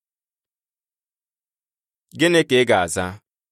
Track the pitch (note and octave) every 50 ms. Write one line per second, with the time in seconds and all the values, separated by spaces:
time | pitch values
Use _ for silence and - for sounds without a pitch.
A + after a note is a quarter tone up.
0 | _ _ _ _ _ _ _ _ _ _ _ _ _ _ _ _ _ _ _ _
1 | _ _ _ _ _ _ _ _ _ _ _ _ _ _ _ _ _ _ _ _
2 | _ _ - A#2+ D3+ F3 E3+ E3 D#3 - B2+ B2+ B2+ A#2 A2 F#2+ F2+ E2+ - G2
3 | F#2 F2+ G2 G#2+ _ _ _ _ _ _